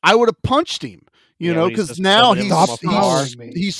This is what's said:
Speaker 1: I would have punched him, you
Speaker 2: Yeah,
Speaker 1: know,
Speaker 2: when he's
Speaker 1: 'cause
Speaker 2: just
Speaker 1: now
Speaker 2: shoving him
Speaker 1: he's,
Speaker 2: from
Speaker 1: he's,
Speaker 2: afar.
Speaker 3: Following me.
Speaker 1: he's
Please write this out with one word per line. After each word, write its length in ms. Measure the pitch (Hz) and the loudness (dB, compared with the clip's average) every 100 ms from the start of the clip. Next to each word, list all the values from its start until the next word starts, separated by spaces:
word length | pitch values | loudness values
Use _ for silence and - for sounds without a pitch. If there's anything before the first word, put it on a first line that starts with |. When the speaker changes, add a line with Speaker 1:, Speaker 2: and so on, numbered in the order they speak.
Speaker 1:
I 120 | 165 | 2
would 140 | 226 226 | 4 2
have 140 | - | -2
punched 400 | - 277 349 - | -2 -2 -2 -8
him, 200 | 127 90 _ _ _ - | -12 -16 _ _ _ -8
you 140 | 170 | -4
Speaker 2:
Yeah, 20 | |
Speaker 1:
know, 100 | 165 | 0
Speaker 2:
when 80 | 180 | -2
he's 140 | - 165 | -2 -6
Speaker 1:
'cause 0 | |
Speaker 2:
just 140 | 123 | -2
Speaker 1:
now 320 | 190 208 247 | 2 4 4
Speaker 2:
shoving 60 | 190 | 2
him 100 | 202 | 0
Speaker 1:
he's, 100 | 165 | 2
Speaker 2:
from 120 | 180 117 | 0 0
Speaker 1:
he's, 0 | 170 | -2
Speaker 2:
afar. 100 | 202 | 0
Speaker 3:
Following 360 | 196 170 139 120 | 2 0 -4 -10
me. 180 | 117 | -12
Speaker 1:
he's 220 | 170 196 | -6 -6